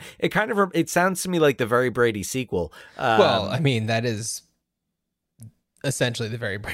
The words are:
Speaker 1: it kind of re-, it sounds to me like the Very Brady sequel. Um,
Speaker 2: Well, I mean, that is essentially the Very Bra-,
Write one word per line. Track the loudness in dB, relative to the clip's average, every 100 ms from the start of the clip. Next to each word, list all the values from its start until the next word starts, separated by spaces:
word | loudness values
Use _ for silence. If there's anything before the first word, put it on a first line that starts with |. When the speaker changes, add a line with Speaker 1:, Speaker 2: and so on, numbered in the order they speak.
| -8 -4
Speaker 1:
it | -2
kind | 0 0
of | 0
re-, | 2
it | 0 0
sounds | 2 2 0
to | -2
me | 4
like | 4 4
the | 2
Very | 2 2
Brady | 2 2 0
sequel. | -4 -6 -4 -4 -4 -8 -18 -4
Um, | 2 4
Speaker 2:
Well, | 4 2 -2
I | 0
mean, | 0 0 0
that | -2
is | -2 -4 -6 -10 -14 _ _ _ _ _ _ _ _ _ -20 -20 _ _
essentially | -6 -2 -2 -2 -6
the | -6
Very | -6 -6
Bra-, | -6